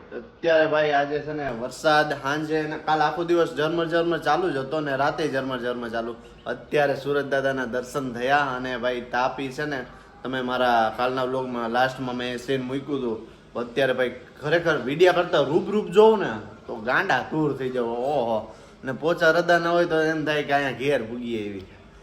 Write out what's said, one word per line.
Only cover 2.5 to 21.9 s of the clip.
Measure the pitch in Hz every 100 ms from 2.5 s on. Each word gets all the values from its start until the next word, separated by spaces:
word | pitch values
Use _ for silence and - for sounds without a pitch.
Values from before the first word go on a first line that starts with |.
| 156
ને | 151 151
કાલ | - 156
આખો | 151 156
દિવસ | 170 175 156 131
ઝરમર | 156 170 165
ઝરમર | 170 170 160
ચાલુ | 147 156 185
જ | 135
હતો | 135 156
ને | 143 135
રાતે | 147 156 151
ઝરમર | 131 131 127
ઝરમર | 123 120 117
ચાલુ. | 117 117 113 - - -
અત્યારે | 123 - 151 143 135
સુરત | 143 143
દાદાના | 135 139 135 135
દર્શન | 123 123 120 147 131
થયા | 117 127 147
અને | 139 127 127 123
ભાઈ | 123 123
તાપી | 113 120 131 139 135
છે | 127
ને, | 151 135 120 - - -
તમે | 123 131
મારા | 123 127 123 117 110 113
કાલના | 127 131
વ્લોગમાં | 127 131 127 120 113
લાસ્ટમાં | 120 127 131 127 123
મેં | 123 123
સીન | 127 135
મૂક્યું | 127 135 131 135
હતું. | 120 107 - - - 117
અત્યારે | 120 139 131
ભાઈ | 127 123 - - -
ખરેખર | 147 170 165 147
વીડિયા | 117 143 180
કરતા | 175 170 170
રૂપ | 135 170 196
રૂપ | 208 175
જોઉં | 180 220 214
ને | 147 107 104 - -
તો | 117
ગાંડા | 113 147 190 127 120
તૂર | 156 147 131
થઈ | 127
જાવ. | 127
ઓહો. | 117 120 131 147 117 107 110 - - -
ને | 135
પોચા | 117 151 175 165
રદા | 165 175 170
ના | 170
હોય | 170
તો | 170 160
એમ | 156 160
થાય | 151 151
કે | 143
અહીંયા | 143 139
ઘેર | 117 139 139
ભૂગીએ | 110 123 120 110 104
એવી | 95 92 - -